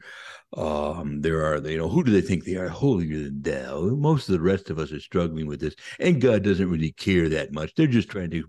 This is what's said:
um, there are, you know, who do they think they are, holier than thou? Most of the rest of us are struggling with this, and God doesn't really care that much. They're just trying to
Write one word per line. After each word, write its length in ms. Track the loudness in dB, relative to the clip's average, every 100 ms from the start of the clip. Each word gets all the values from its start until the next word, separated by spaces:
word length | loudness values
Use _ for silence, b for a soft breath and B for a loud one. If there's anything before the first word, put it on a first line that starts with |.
| B B B B B -6
um, 640 | -4 -2 -4 -4 -6 -4
there 240 | 0 0 0
are, 180 | -2 -2
you 100 | -4
know, 100 | 0
who 140 | 2
do 80 | 4
they 100 | 4
think 240 | 4 -2 -2
they 100 | -6
are, 120 | -6
holier 580 | -2 0 2 0 -4 -6
than 160 | -6
thou? 380 | -4 -4 -6 -4 -2
Most 380 | 0 2 2 2
of 60 |
the 80 | 2
rest 300 | 2 0 -2
of 80 | -6
us 120 | -6
are 80 | -8
struggling 460 | -4 0 0 -2 -6
with 140 | -6
this, 160 | -6 -8 B B
and 200 | 2 4
God 220 | 6 4
doesn't 260 | 4 2 2
really 220 | 2 -2
care 360 | -2 2 2 4
that 240 | 0 -4
much. 220 | -6 -6 2
They're 100 | 4
just 240 | 4 2
trying 220 | -4 -4
to 120 | -6